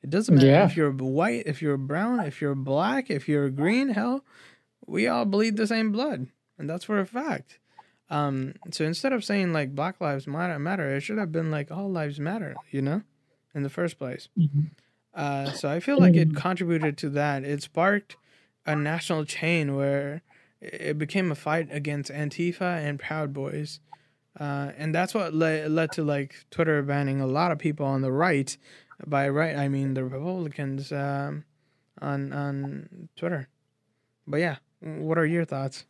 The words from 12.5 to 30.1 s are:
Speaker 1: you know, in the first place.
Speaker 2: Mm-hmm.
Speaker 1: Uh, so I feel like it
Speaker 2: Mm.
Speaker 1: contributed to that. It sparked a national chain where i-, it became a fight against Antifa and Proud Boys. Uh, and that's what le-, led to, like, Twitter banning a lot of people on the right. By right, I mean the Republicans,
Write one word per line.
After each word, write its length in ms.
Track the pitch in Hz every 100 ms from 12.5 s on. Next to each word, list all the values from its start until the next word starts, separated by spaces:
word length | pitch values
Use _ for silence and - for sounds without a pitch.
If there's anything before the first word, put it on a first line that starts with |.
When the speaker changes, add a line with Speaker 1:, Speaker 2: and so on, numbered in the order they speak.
| 135 -
Speaker 1:
you 120 | 139
know, 180 | 135 175 - _ _ _ _
in 80 | 147
the 80 | 139
first 280 | 156 175 -
place. 300 | 127 - - -
Speaker 2:
Mm-hmm. 220 | 156 143 151 - _ _ _
Speaker 1:
Uh, 380 | - 143 139 139
so 180 | - 139
I 100 | 160
feel 180 | 214 285
like 160 | 180
it 180 | 165 160
Speaker 2:
Mm. 40 | 147
Speaker 1:
contributed 640 | 180 185 175 165 156 139
to 100 | 151
that. 340 | 143 147 139
It 180 | 135 143
sparked 540 | - - 180 208 - - _ _ _ _ -
a 100 | 151
national 480 | 147 165 - 160
chain 500 | 151 - 160 170 143
where 480 | 139 139 139 143 151 _ _ _ _
i-, 60 | -
it 320 | - 156 151
became 340 | 151 196 185
a 20 |
fight 340 | 147 - 160 156
against 400 | 151 147 147 139
Antifa 640 | 143 151 147 175 170 180 175
and 220 | 147 143
Proud 320 | - 156 151
Boys. 480 | 139 139 147 151 - _ - _ _ _ -
Uh, 340 | 147 143 143 -
and 180 | 156
that's 200 | 160 190
what 180 | 226 175
le-, 340 | 156 160 156 156
led 240 | 156 160
to, 120 | 160
like, 400 | 151 143 139 - -
Twitter 320 | - 160 151
banning 400 | 143 143 139 135
a 40 | 131
lot 260 | 139 175
of 60 | 151
people 280 | 156 151 139
on 160 | 135
the 100 | 135
right. 420 | 131 175 147 135 - - - _ -
By 240 | - 143 139
right, 280 | 139 165 143
I 120 | 139
mean 260 | 139 135
the 100 | 131
Republicans, 880 | 127